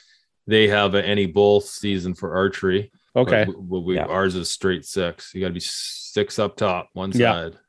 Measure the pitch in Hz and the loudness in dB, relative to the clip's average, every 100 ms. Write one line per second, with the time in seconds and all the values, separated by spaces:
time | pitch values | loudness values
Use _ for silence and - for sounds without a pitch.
0 | _ _ _ _ - 110 107 104 101 101 | _ _ _ _ 0 4 6 4 4 2
1 | 90 104 95 101 101 101 - - 104 98 | 0 0 2 4 6 6 2 -8 -4 -2
2 | 90 90 92 87 98 - 95 95 107 _ | -4 -6 -4 0 0 0 0 0 -2 _
3 | _ 123 127 113 92 98 92 92 85 90 | _ 0 2 2 2 -4 -6 -6 -2 -2
4 | - 90 98 90 82 - 98 87 - 98 | 0 0 0 -2 -6 -4 -2 -2 -4 -4
5 | 87 - - 92 92 87 - - - - | -4 -6 -14 -8 -6 -6 -8 -8 -10 -12
6 | - - 104 - 101 - 104 90 - 90 | -6 -2 -2 -2 -4 -2 -2 -2 -6 -10
7 | 98 120 117 87 82 80 | -4 2 2 2 -4 -12